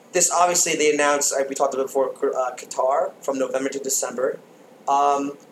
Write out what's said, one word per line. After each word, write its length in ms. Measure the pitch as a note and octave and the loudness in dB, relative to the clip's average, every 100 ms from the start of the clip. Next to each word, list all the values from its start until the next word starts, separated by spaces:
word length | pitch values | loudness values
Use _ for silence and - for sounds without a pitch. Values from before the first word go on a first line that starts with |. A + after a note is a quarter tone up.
| - | -4
this, 180 | F3+ F3 | 0 2
obviously 440 | F3 F3 F3 E3+ | 4 2 2 0
they 180 | D#3 D3+ | 2 2
announced, 420 | D3 D3 C#3+ - | 4 4 2 0
like 140 | C3+ C3+ | -2 -2
we 60 | |
talked 200 | C#3 C#3 | 0 -2
about 120 | C3+ C3+ | 0 -2
before, 240 | C3+ B2+ - C#3 | 0 -2 0 -2
uh, 220 | B2+ B2+ B2 | -2 -4 -6
Qatar 560 | - C3+ C3 D3 F#3+ - | -8 -2 0 0 -2 -4
from 160 | - C3+ | -6 -2
November 300 | B2+ C3 C3+ | -2 -2 -4
to 100 | C3+ | -4
December, 600 | C3 - B2+ A#2+ C3 - - - - - - | -4 -4 -4 -2 -2 -4 -12 -20 -20 -10 0
um, 480 | F3 C#3+ C#3+ C#3+ C#3+ - | 2 2 2 -2 -8 -18